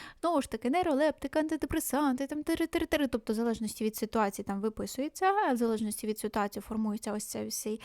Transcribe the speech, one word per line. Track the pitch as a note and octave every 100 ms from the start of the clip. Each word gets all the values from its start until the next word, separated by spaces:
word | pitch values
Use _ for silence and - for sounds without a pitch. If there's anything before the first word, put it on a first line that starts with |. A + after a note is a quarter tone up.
| - -
знову | E4 D#4
ж | -
таки, | A3+ A#3+
нейролептики, | E4+ F4 C4+ D#4 - C#4 D#4
антидепресанти, | D#4 D#4 C#4+ D#4 - C4+ C#4+ B3+ C#4
там, | D4+
тири-тири-тири, | D4+ E4 E4 E4+ D#4+ D#4 C#4
тобто | A#3 -
в | A3
залежності | A#3 A3+ G#3+ -
від | G#3+ G#3+
ситуації | G#3+ A3+ G3+ G3+
там | G3+ G3
виписується, | G#3+ G#3+ G3+ - D4+ - F#4+
а | G4+ F4+
в | A#3+
залежності | A#3 A3 G#3+ - G#3+
від | G#3+
ситуації | G#3+ A3 G3+ G#3
формується | - A3 G#3+ G#3 G#3+
ось | G#3
цей | - A3 A3
всій | - G#3+ A3